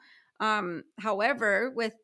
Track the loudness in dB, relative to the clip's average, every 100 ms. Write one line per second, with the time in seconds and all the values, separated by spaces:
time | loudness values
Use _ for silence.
0 | -16 -20 _ -4 0 0 -2 -6 -10 -6
1 | -2 2 2 2 2 2 0 -2 -4 -4